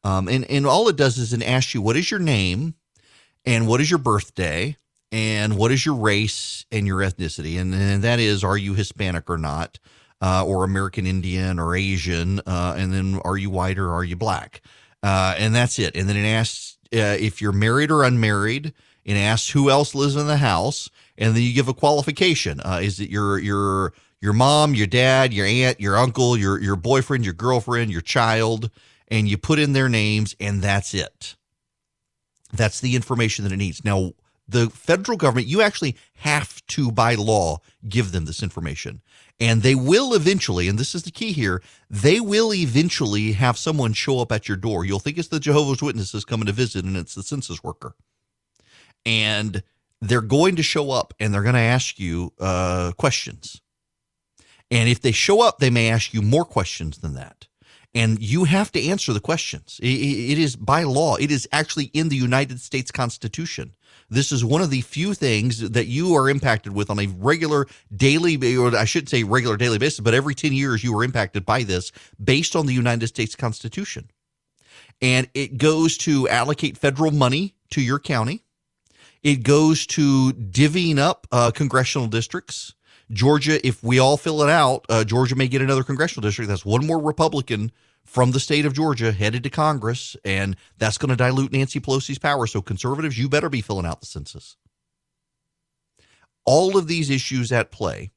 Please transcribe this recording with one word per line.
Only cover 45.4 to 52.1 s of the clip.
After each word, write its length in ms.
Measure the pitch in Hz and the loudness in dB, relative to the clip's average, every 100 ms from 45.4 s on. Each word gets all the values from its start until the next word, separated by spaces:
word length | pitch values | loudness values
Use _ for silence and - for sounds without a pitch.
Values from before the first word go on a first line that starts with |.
Jehovah's 420 | 147 147 143 131 | 2 2 2 -2
Witnesses 420 | 143 117 95 107 - | -2 -4 -6 -8 -6
coming 200 | 117 104 | -4 -2
to 60 | |
visit, 320 | 104 123 98 | -2 -2 -2
and 120 | 92 95 | -4 -6
it's 180 | 80 | -6
the 80 | - | -12
census 400 | 95 143 - 82 | -8 -8 -8 -10
worker. 300 | - - - - _ _ _ _ _ _ _ _ _ _ 117 | -10 -12 -16 -20 _ _ _ _ _ _ _ _ _ _ -2
And 560 | 113 107 104 107 95 - _ _ _ | 0 0 -2 -4 -6 -10 _ _ _
they're 200 | 104 120 | 0 0
going 360 | 110 139 180 175 | 2 2 4 2
to 60 | |
show 280 | 147 160 143 | -2 -2 -2
up, 240 | 127 - - | -4 -4 -4
and 120 | 107 | -2
they're 100 | 101 | 0
gonna 160 | 104 123 | 2 2
ask 400 | 117 127 - - | 4 2 -2 -6
you, 340 | 92 | -6